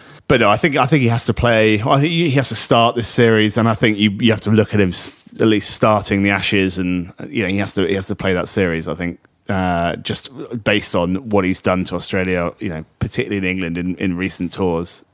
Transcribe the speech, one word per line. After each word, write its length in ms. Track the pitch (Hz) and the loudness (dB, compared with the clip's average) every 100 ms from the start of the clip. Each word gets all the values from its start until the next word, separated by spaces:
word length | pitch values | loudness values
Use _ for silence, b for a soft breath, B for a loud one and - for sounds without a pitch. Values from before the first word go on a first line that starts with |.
| B B - | B B 0
But 120 | 131 | 4
no, 100 | 110 | 4
I 80 | - | 4
think, 180 | 165 139 | 2 0
I 80 | 131 | 2
think 160 | 156 | 2
he 80 | 117 | 2
has 160 | 117 - | 0 0
to 80 | |
play, 480 | 107 120 113 110 107 | 0 2 4 4 4
I 180 | 117 139 | 2 2
think 120 | 151 | 2
he 200 | 165 170 | 0 0
has 180 | 135 123 | 0 0
to 60 | 113 | 0
start 400 | - 120 117 120 | 2 4 4 2
this 140 | 110 | 0
series, 480 | - 117 110 107 117 | 4 4 4 2 2
and 100 | 113 | 2
I 60 | |
think 240 | 107 117 101 | 2 0 2
you, 140 | 107 101 | 0 2
you 100 | 113 | 0
have 100 | 107 | 0
to 100 | 104 | 2
look 220 | 107 101 | 2 2
at 60 | 104 | 2
him 100 | 95 | 0
s-, 380 | 87 - - - - | 2 -2 -2 -12 0
at 80 | 113 | 2
least 240 | 107 - | 2 0
starting 520 | - 113 107 - 101 | 0 2 2 2 0
the 60 | 101 | 2
Ashes, 480 | 98 95 101 95 92 | 0 0 0 0 0
and, 360 | 90 90 85 - 87 | -2 -2 -6 -12 -10
you 160 | 120 | -4
know, 60 | 92 | -2
he 80 | 101 | -2
has 160 | 95 | -2
to, 140 | - 87 | -2 0
he 60 | |
has 140 | 95 92 | -2 -4
to 80 | 101 | -4
play 180 | 95 | -2
that 140 | 90 80 | -2 -2
series, 400 | 107 90 82 85 | 0 0 -2 -4
I 80 | 80 | -6
think. 240 | 85 - _ _ - | -6 -8 _ _ -6
Uh, 460 | 95 90 87 85 - | -2 0 0 -2 -4
just 340 | - 113 - 120 - 120 | -6 -6 -6 -12 -12 -6
based 320 | 107 104 - | -2 0 0
on 360 | 95 87 92 113 | 0 0 -2 -2
what 160 | 101 92 | 0 0
he's 160 | 90 | 0
done 240 | - 92 87 | 0 0 -2
to 100 | 87 | -4
Australia, 560 | - 98 92 90 85 - | -4 -2 -2 -2 -2 -6
you 80 | 104 | -10
know, 160 | 78 80 - | -10 -12 -8
particularly 380 | - - - 101 | -6 -4 -4 -2
in 80 | 92 | -2
England 320 | 95 85 87 | -2 -4 -4
in, 180 | 90 87 | -4 -4
in 220 | 95 87 | -4 -2
recent 340 | 95 - 87 | -4 -4 -6
tours. 540 | - 92 82 87 - - | -4 -2 -2 -4 -10 -14